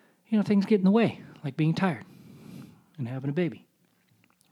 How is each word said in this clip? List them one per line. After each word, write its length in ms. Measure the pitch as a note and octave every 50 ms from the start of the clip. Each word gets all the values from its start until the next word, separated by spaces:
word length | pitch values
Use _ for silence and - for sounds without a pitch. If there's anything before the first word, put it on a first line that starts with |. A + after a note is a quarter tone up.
| _ _ _ _ _ _
you 100 | A3 G#3+
know, 60 | G3
things 240 | - G#3 G3+ F#3+ -
get 100 | A3 G3+
in 80 | F#3
the 60 | F#3
way, 280 | G3+ A#3 A3+ D3 - - - - - - -
like 140 | C#3+ B2+ -
being 160 | D#3 D#3 E3
tired 320 | - F#3+ F#3+ D3 A2 - - - - - - - - - - - - - - - - _ _ _ -
and 80 | C3 A#2
having 240 | C3 C3+ B2+ D3
a 20 | C#3+
baby 320 | D#3+ F3+ D#3+ A2+ - - _ _ _ _ _ _ _ _ _ _ _ _ _ _ _ _ _